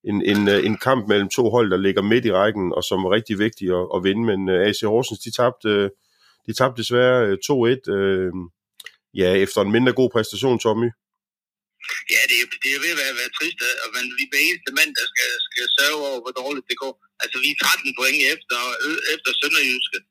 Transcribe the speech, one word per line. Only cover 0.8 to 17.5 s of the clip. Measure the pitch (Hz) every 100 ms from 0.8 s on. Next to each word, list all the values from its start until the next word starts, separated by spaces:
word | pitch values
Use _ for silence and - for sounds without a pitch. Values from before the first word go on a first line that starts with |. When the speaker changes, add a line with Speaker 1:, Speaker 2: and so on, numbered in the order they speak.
| 127
Speaker 1:
kamp | 131 104
mellem | 101 98 -
to | 117
hold, | 120 107
der | 92 95
ligger | 95 101
midt | 123 120
i | 92
rækken, | 104 104 90 -
og | -
som | 92
var | 92 107
rigtig | 117 98 107
vigtig | - 92 90
at, | 87
at | 95 95
vinde, | 101 113
men, | 95 95
øh, | 92 101
A | 104
C | 107
Horsens, | 113 131 107 117
de | -
tabte, | 123 123 110 104
øh, | 98 - _ _ _ _ -
de | 110
tabte | 131 120
desværre, | 113 123 127 127 107
øh, | 95 -
to | 139 117
et, | 131 - 98
øh, | 98 95 92 92 87 _ _ _ - _ _ -
ja, | 90 95
efter | 95 -
en | 98 113
mindre | 127 117
god | 127
præstation, | 117 110 101 131 117
Tommy. | 113 107 120 - _ _ _ _ _ _ _ _ - - -
Speaker 2:
Ja, | - 131
det | -
er, | - -
det | 135
er | 139
ved | 160 160
at |
være, | 135 123
være | 123 -
trist, | 160 170 123
at, | -
at | 117 120
man, | 123 127
vi | 139
hver | 139 156
eneste | 175 - 139
mand, | 165 135
der | -
skal, | 123 123 - -
skal | 123 123 -
sørge | 147 151 143
over, | 131
hvor | 123 131
dårligt | 127 143 -
det | -
går. | 135 - _ _
Altså, | - 127
vi | 139